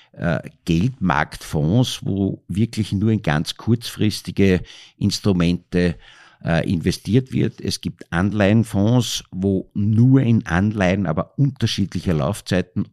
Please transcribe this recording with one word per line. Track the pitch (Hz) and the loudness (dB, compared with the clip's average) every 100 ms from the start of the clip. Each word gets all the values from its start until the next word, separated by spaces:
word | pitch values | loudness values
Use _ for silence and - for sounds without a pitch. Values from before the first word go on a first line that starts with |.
| _ | _
äh, | - 85 73 - _ | -8 -4 -4 -8 _
Geldmarktfonds, | - 82 123 127 92 71 73 - - 78 76 117 127 - | -2 0 0 -2 -2 0 -2 -8 -6 -2 0 2 0 -2
wo | - 98 95 - - | -4 -2 -2 -4 -8
wirklich | 87 113 110 101 | -4 -2 -2 -4
nur | 98 110 | 0 0
in | 110 | 0
ganz | - 73 - - | 0 -2 -2 -6
kurzfristige | - 117 - - 107 - - - 98 90 - - - - | -2 -2 -2 -2 -2 -2 -8 0 2 2 -2 -20 -20 -4
Instrumente, | 101 - 104 90 85 90 - 90 87 - - - - _ | -2 0 0 2 2 0 -2 0 0 -2 -12 -20 -20 _
äh, | - 82 - | -2 -2 0
investiert | 87 92 - - 123 131 | 0 0 -2 0 0 0
wird. | - - - | -2 -2 -4
Es | 98 - | -8 -6
gibt | - - - | -8 -10 -6
Anleihenfonds, | 85 98 104 98 110 - 98 104 123 - - - | -2 0 2 4 4 2 0 2 2 0 -6 -10
wo | 92 98 95 - | -4 0 0 -4
nur | - 104 110 127 135 | -4 0 4 6 6
in | 117 110 - | 4 2 2
Anleihen, | 85 104 107 90 98 87 | 0 0 0 0 2 0
aber | 85 - - | -4 -4 -2
unterschiedlicher | 139 139 117 - 95 87 95 | -2 0 -4 -2 -4 -2 -2
Laufzeiten, | 78 69 104 - 92 - - - | 0 -2 -4 -2 -2 -2 -6 -8